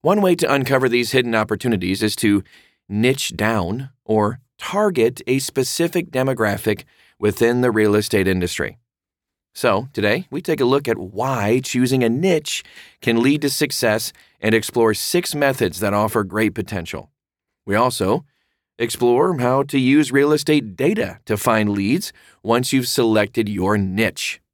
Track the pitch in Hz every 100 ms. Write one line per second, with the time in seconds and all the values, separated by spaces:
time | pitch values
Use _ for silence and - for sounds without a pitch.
0 | 151 208 190 170 160 139 127 135 127 120
1 | 117 131 120 113 107 104 127 107 87 98
2 | 107 - 117 101 - - _ _ _ 104
3 | 117 131 - - 107 110 87 113 135 _
4 | - 107 104 127 _ _ - 196 208 160
5 | 113 120 - 135 - - 127 - 165 175
6 | - 131 131 120 107 98 - 107 - _
7 | _ _ 104 - 117 123 123 107 107 104
8 | 104 107 92 92 87 - 67 - _ _
9 | _ _ _ _ _ - 123 107 131 -
10 | 104 123 185 143 139 151 123 139 143 113
11 | 92 101 127 127 104 127 127 123 123 131
12 | 117 120 185 165 147 - - - - _
13 | - 117 127 147 147 - 147 - 117 107
14 | - - _ _ 107 113 - 123 113 104
15 | - 175 175 147 143 131 101 85 104 104
16 | 107 113 98 104 107 101 92 101 82 -
17 | - _ _ _ _ _ - 101 123 123
18 | 95 120 - _ _ _ _ - 117 -
19 | 123 123 175 160 123 135 139 139 127 147
20 | 139 135 143 151 147 151 110 92 139 214
21 | 98 87 - 107 - 110 104 101 98 156
22 | - - _ _ 104 117 123 135 123 -
23 | 113 110 104 - 104 101 92 104 95 95
24 | 110 - - - _